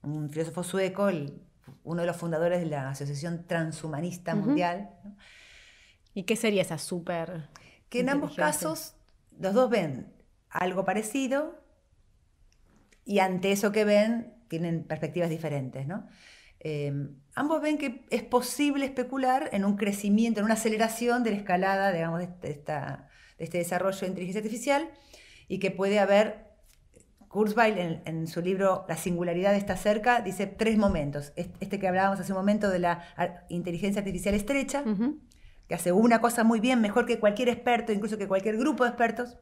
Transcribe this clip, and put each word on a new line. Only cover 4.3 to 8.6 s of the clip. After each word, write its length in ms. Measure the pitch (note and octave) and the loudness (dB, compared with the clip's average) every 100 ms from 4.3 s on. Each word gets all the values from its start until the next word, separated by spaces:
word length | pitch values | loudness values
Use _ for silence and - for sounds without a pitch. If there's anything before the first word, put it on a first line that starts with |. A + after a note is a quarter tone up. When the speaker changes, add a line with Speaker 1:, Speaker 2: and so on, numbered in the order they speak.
Speaker 2:
Ujú. 140 | G#3 G3+ | -2 2
Speaker 1:
Mundial, 420 | D4 F3 F3 G3+ - | 2 2 -2 -8 -14
¿no? 120 | G3+ - - - - - - - - _ _ - | -20 -20 -20 -20 -20 -20 -20 -20 -20 _ _ -10
Speaker 2:
¿Y 80 | |
qué 120 | F#3 G#3+ | -4 0
sería 280 | A3 G3+ | 2 2
esa 160 | F3+ D#3+ | 0 -2
super 680 | - F3+ E3+ E3+ E3 F3+ D3 - - - _ | -6 -6 -4 -4 -4 -10 -12 -18 -20 -20 _
Speaker 1:
Que 100 | A#3+ | -2
en 100 | B3+ | 0
ambos 220 | C#4+ C#4+ | 0 -2
Speaker 2:
inteligencia? 380 | - D4+ D4 | 0 0 0